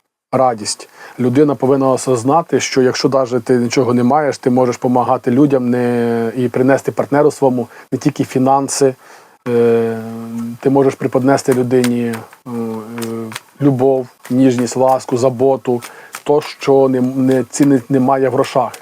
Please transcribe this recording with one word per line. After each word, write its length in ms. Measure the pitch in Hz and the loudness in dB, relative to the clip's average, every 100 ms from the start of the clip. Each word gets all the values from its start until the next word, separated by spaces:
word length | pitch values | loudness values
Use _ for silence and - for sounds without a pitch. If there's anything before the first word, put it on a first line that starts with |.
| _ _ - | _ _ -6
Радість. 580 | 127 131 113 104 - - - - - | 0 0 0 -8 -10 -14 -20 -18 -4
Людина 360 | 127 127 151 143 | 0 2 2 2
повинна 360 | 135 139 135 | 2 2 2
осознати, 680 | 127 - 127 123 156 175 127 | 0 0 -2 2 0 2 -2
що 220 | - 135 | 0 0
якщо 280 | 127 - 147 | 0 2 0
даже 300 | 135 123 123 | 0 0 -2
ти 180 | 113 123 | 0 0
нічого 360 | 120 139 120 | 0 0 0
не 100 | 123 | 2
маєш, 340 | 123 147 147 - | 2 2 0 -2
ти 120 | 135 | 0
можеш 280 | 127 127 117 | 2 0 0
помагати 540 | 127 123 117 127 - | 0 0 0 0 0
людям, 380 | 123 147 135 123 | 2 2 2 0
не, 640 | 123 123 120 117 117 117 127 | 0 0 0 0 0 -2 -2
і 120 | 120 | -2
принести 420 | 123 131 135 - | 0 2 2 0
партнеру 400 | 113 113 139 151 | -4 -2 2 2
своєму 360 | - 135 123 117 - - | 2 0 0 -6 -12 -10
не 60 | 131 | -4
тільки 260 | 151 139 | -4 -2
фінанси, 720 | 131 131 131 135 135 - 135 127 - - - _ 123 | -4 0 2 2 0 -4 -4 -6 -16 -20 -20 _ -4
е, 500 | 120 117 117 113 113 113 113 117 - 117 117 | 0 2 2 -2 -6 -10 -12 -12 -10 -10 -4
ти 100 | 139 | 0
можеш 260 | 139 135 - | 2 2 0
преподнести 580 | 127 135 127 139 - | -4 0 2 0 0
людині, 500 | 127 123 127 123 120 | 0 2 0 0 -2
е, 120 | 117 113 117 - 127 | -4 -6 -12 -20 -12
е, 40 | 117 113 110 107 117 113 117 113 107 _ - | -8 -8 -8 -12 -10 -8 -8 -10 -12 _ -2
любов, 460 | 139 127 135 131 123 _ - | 0 2 2 0 -4 _ -4
ніжність, 480 | 127 135 123 120 127 | 2 2 2 -2 0
ласку, 400 | 131 127 - 123 | 2 2 -2 0
заботу, 640 | 131 120 135 131 131 120 - - - - | 0 2 0 0 -2 -4 -4 -20 -20 -12
то, 180 | - 147 | -2 -2
що 480 | - - - 135 135 | -2 -8 2 4 4
не, 120 | 127 | 2
не 420 | 127 135 131 131 | -2 0 0 0
цінить, 460 | 117 - 143 135 113 | -2 0 2 2 2
немає 400 | 135 127 135 131 | 0 2 2 0
в 40 | |
грошах. 380 | 131 131 135 113 - | 0 0 0 -2 -6